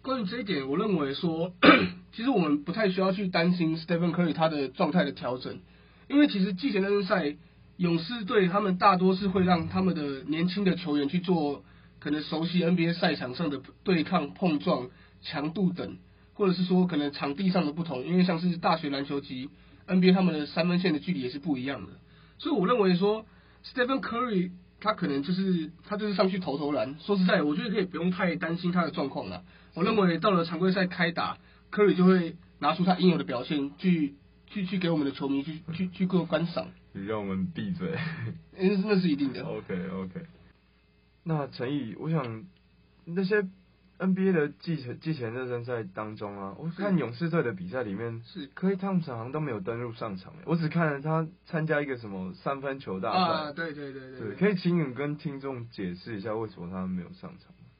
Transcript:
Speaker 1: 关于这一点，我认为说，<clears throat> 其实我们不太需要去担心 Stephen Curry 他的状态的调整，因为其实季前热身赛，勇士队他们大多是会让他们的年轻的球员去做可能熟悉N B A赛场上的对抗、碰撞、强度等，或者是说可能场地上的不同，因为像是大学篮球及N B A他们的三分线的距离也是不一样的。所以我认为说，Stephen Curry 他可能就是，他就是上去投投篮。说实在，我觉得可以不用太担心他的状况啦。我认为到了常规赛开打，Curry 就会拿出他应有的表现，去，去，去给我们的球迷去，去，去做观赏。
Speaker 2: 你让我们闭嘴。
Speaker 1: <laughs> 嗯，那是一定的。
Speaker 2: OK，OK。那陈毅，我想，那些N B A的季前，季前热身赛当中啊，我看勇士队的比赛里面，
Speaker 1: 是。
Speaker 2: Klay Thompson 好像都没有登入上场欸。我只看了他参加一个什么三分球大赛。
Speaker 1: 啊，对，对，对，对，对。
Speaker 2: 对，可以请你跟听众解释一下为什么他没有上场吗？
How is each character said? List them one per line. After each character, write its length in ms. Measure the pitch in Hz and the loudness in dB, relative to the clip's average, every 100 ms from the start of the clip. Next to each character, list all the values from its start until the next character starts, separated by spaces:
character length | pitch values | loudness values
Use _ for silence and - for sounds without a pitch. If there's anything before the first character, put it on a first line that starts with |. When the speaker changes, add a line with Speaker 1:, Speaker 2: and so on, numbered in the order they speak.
Speaker 1:
关 220 | - 262 | -4 -4
于 20 | |
这 160 | 185 240 | -2 -6
一 40 | |
点， 220 | 196 151 135 | -4 -4 0
我 120 | 151 | 0
认 180 | 220 175 | 2 0
为 160 | 139 | 0
说， 400 | 143 175 160 180 - 285 262 | -2 -2 -2 -4 6 8 8
<clears throat> 280 | 185 180 - | 6 -4 -16
其 100 | - | -6
实 80 | 240 | 0
我 80 | 233 | 2
们 260 | 156 147 | 2 0
不 80 | - | -2
太 180 | 185 208 | 0 0
需 120 | 185 | 2
要 100 | 190 | 0
去 160 | 190 196 | 0 0
担 240 | 180 170 | 2 2
心 240 | 180 160 160 | 2 2 0
Stephen 360 | - 170 175 | -2 0 2
Curry 200 | 165 175 | 2 0
他 160 | 147 160 | 2 0
的 200 | 151 135 | 2 -4
状 240 | - 170 | 0 0
态 120 | 165 | 2
的 80 | 143 | 0
调 240 | 131 131 123 | -2 -6 -6
整， 240 | 127 - - - - - - | -8 -12 -16 -20 -20 -20 0
因 100 | 277 | 4
为 80 | 294 | 4
其 160 | 196 | 4
实 120 | 196 | 0
季 180 | 185 277 | 2 0
前 80 | 202 | 0
热 80 | 196 | 2
身 160 | 202 | 2
赛， 320 | 185 202 147 147 - - - - | 2 0 0 -4 -16 -20 -20 -2
勇 220 | 175 165 | 2 2
士 260 | - 233 | -2 -8
队 240 | 196 247 185 | 0 4 4
他 120 | 196 | 2
们 180 | 208 185 | 0 4
大 180 | 214 180 | 6 6
多 180 | 185 | 4
是 140 | 190 202 | 4 0
会 160 | 190 | 2
让 240 | 180 175 160 | 4 4 2
他 140 | 185 | 0
们 120 | 185 | 0
的 280 | 160 143 135 | 0 -2 -4
年 240 | 131 156 180 | -4 0 0
轻 160 | 202 | 2
的 100 | 196 | 2
球 220 | 165 156 147 | 0 0 0
员 120 | 143 | 2
去 100 | 180 | 0
做 440 | 175 175 147 135 - - - - | 2 2 2 -2 -10 -20 -20 -12
可 100 | 151 | -4
能 120 | 151 | -4
熟 240 | 147 160 170 | -2 -2 0
悉 180 | 175 | 2
N 120 | 165 180 | 2 4
B 100 | 165 | 2
A 60 | |
赛 200 | 170 180 | 2 0
场 200 | 143 127 | 0 -4
上 160 | 123 165 | -4 -4
的 100 | 135 - - | -4 -10 -10
对 220 | - 180 | 0 2
抗、 280 | 147 180 143 | 2 0 -2
碰 260 | - 185 147 | -2 0 0
撞、 300 | 185 139 123 - - - | 0 -2 -2 -14 -20 -18
强 320 | - 156 147 | -10 -6 -4
度 180 | 160 185 | 0 0
等， 280 | 180 127 - - - - | 0 -8 -10 -20 -20 -20
或 140 | - 196 | 0 2
者 80 | |
是 100 | 180 | 2
说 220 | 180 185 180 | 2 4 4
可 100 | 151 | 2
能 160 | 143 | -2
场 220 | 143 143 | -2 -4
地 160 | 143 190 | 0 2
上 160 | 180 147 | 2 0
的 60 | |
不 120 | 160 | -2
同， 220 | 165 127 143 | -4 -4 0
因 100 | 180 | 4
为 80 | |
像 160 | 180 165 | 4 2
是 160 | 180 170 | 0 0
大 220 | 202 165 | 2 2
学 100 | 147 | 0
篮 160 | 139 | -4
球 160 | 139 143 | -2 -4
及 300 | 139 127 139 - - - | -4 -8 -10 -12 -20 -20
N 160 | - 185 | 0 4
B 80 | 185 | 6
A 40 | |
他 100 | 185 | 6
们 100 | 185 156 | 4 2
的 80 | 147 | -2
三 200 | - 175 | 0 2
分 120 | 175 | 2
线 160 | 185 | 2
的 40 | 151 | 0
距 140 | 185 | 0
离 80 | 147 | -2
也 80 | 123 | -2
是 100 | 143 | -4
不 200 | 175 131 | -4 -2
一 60 | 127 | -2
样 180 | 135 | -6
的。 80 | 92 - - - - - | -10 -16 -20 -20 -20 -10
所 160 | 311 | -2
以 20 | |
我 120 | 262 180 | 2 4
认 120 | 247 | 4
为 160 | 190 180 | 4 4
说， 280 | 202 214 220 - - - | 4 0 -4 -20 -20 -20
Stephen 360 | - - 247 277 | -10 -2 0 0
Curry 500 | - 233 247 196 180 - - _ | -2 -4 0 0 0 -4 -20 _
他 120 | 208 | -2
可 140 | 214 170 | -2 0
能 160 | 139 | -2
就 100 | 139 | -2
是， 380 | 185 190 175 156 - - | 0 2 0 -2 -10 -8
他 100 | 208 | -4
就 120 | 214 | -2
是 60 | |
上 140 | 196 196 | 2 2
去 120 | 190 | 2
投 180 | 160 139 | -4 -2
投 140 | 143 | -2
篮。 240 | 143 117 151 | 0 -2 -6
说 180 | - 202 | -2 2
实 80 | |
在， 180 | 185 202 | 4 4
我 120 | 147 | 2
觉 80 | 151 | 0
得 80 | 240 | 0
可 100 | 202 | 0
以 40 | |
不 120 | 185 - | -2 0
用 140 | 180 | -2
太 240 | 180 190 | 0 0
担 240 | 156 165 170 | 0 -2 -2
心 140 | 180 | 0
他 100 | 180 | 0
的 80 | 160 | 0
状 180 | 151 139 | -2 -4
况 220 | 143 92 | -4 -8
啦。 140 | 90 - - - | -10 -14 -20 -14
我 100 | - | -2
认 120 | 196 226 | 2 4
为 220 | 185 165 | 4 4
到 140 | 208 | 4
了 120 | 180 | 2
常 140 | 165 165 | 0 0
规 140 | 185 | 2
赛 160 | 190 180 | 2 0
开 240 | - 170 | 0 0
打， 260 | 170 90 - - - - | 0 -6 -8 -14 -20 -10
Curry 240 | - 208 | 4 4
就 100 | 175 | 8
会 320 | 180 185 165 165 - - | 8 8 4 -6 -20 -4
拿 160 | 147 | -2
出 100 | 170 | 2
他 120 | 180 180 | 2 6
应 120 | 180 | 4
有 100 | 156 | 4
的 60 | |
表 200 | 139 123 | 0 -4
现， 260 | 127 151 139 139 | -2 -2 -2 -2
去， 380 | 185 175 143 - - - - | 2 4 2 -4 -20 -20 -12
去， 180 | 208 180 | -8 -4
去 120 | 196 | 0
给 120 | 175 | 0
我 60 | 165 | 2
们 100 | 139 | 0
的 60 | |
球 160 | 135 139 | -2 -2
迷 160 | 139 | -2
去， 160 | 143 156 - | -2 -10 -10
去， 160 | 165 185 | -4 -4
去 180 | - 185 | -2 0
做 180 | 185 | 2
观 200 | 165 160 | 2 0
赏。 220 | 170 - - - - | 0 -4 -8 -14 -18
Speaker 2:
你 140 | 95 98 | -12 -6
让 140 | 110 | -4
我 40 | |
们 220 | 98 95 90 | -2 -2 -2
闭 160 | - 107 | -4 -6
嘴。 260 | 85 87 - 165 165 110 | -4 -4 -4 -6 -6 -10
Speaker 1:
<laughs> 320 | - - - | -10 -16 -2
嗯， 260 | 190 202 | 0 2
那 160 | 208 196 | 2 2
是 80 | 175 | 2
一 60 | |
定 180 | 143 139 | 0 -2
的。 120 | 123 | -4
Speaker 2:
OK，OK。 800 | - 107 104 95 90 92 95 90 - - - _ _ _ _ _ _ _ | -6 -8 -6 -6 -6 -6 -8 -10 -14 -20 -20 _ _ _ _ _ _ _
那 240 | - 156 135 | -4 -4 -4
陈 260 | - 123 | -6 -4
毅， 220 | 147 117 - | -4 -4 -8
我 140 | 151 | -2
想， 340 | 160 127 110 - _ _ _ _ _ | -2 -2 -8 -12 _ _ _ _ _
那 180 | - 170 | -8 -4
些 240 | 190 214 190 - _ _ _ _ | 0 0 0 -10 _ _ _ _
N 160 | 190 | 0
B 160 | 185 190 | 2 4
A 40 | |
的 160 | 180 147 | 4 2
季 280 | - - 156 | -4 -6 -6
前， 220 | 120 - | -6 -8
季 160 | 160 | -4
前 180 | 143 117 | -4 -4
热 140 | 120 127 | -6 -4
身 180 | 123 | -6
赛 200 | 120 123 | -4 -6
当 320 | 101 98 107 104 | -6 -8 -8 -8
中 200 | 104 101 | -10 -8
啊， 180 | 98 - | -10 -8
我 100 | 160 180 | -10 -4
看 220 | 202 180 | 0 0
勇 140 | 117 | 0
士 160 | 120 170 | -4 -2
队 140 | 165 | 0
的 80 | 123 | 0
比 160 | 92 90 | -4 -6
赛 160 | 127 | -6
里 100 | 113 | -4
面， 280 | 98 117 117 | -6 -6 -8
Speaker 1:
是。 240 | 113 - 139 | -12 -14 -14
Speaker 2:
Klay 260 | - 185 190 | -4 -2 0
Thompson 360 | 196 185 160 | 0 -2 -2
好 60 | 117 | -8
像 140 | 117 | -6
都 60 | 147 | -4
没 140 | 151 | -4
有 80 | 107 | -4
登 180 | 95 117 | -4 -6
入 140 | 120 | -6
上 240 | 117 113 95 | -8 -8 -8
场 160 | - | -12
欸。 60 | - - | -16 -2
我 100 | 165 | 0
只 120 | 156 | 0
看 240 | 170 165 | 0 0
了 80 | 139 | 0
他 260 | 151 160 160 - _ | -2 -2 -2 -8 _
参 180 | 165 156 | -4 0
加 140 | 147 | 0
一 60 | 143 | 0
个 100 | 123 | -6
什 140 | 113 | -8
么 240 | 95 92 | -8 -8
三 260 | 90 - 139 | -6 -6 -4
分 200 | 135 135 | -6 -8
球 180 | 117 95 | -6 -4
大 120 | 113 | -2
赛。 60 | 180 | 0
Speaker 1:
啊， 340 | 180 160 151 | 0 0 -4
对， 200 | 143 165 | -6 -8
对， 200 | 147 143 | -8 -12
对， 80 | 135 131 | -12 -14
对， 80 | 127 | -10
对。 100 | 113 | -10
Speaker 2:
对， 60 | 98 | 0
可 120 | 196 | 2
以 80 | 190 | 2
请 340 | 175 175 143 | 2 0 0
你 40 | |
跟 220 | 120 143 147 | -4 -6 -4
听 240 | 156 139 | -8 -8
众 280 | 135 131 117 | -8 -8 -10
解 240 | - 90 | -8 -8
释 240 | 90 120 107 | -8 -10 -8
一 20 | |
下 140 | 110 | -6
为 140 | 110 110 | -4 -6
什 120 | - | -8
么 80 | 87 | -10
他 160 | 95 92 | -6 -6
没 140 | 92 | -6
有 60 | 85 | -8
上 180 | 87 85 - | -14 -18 -18
场 120 | _ | _
吗？ 60 | - - _ | -20 -20 _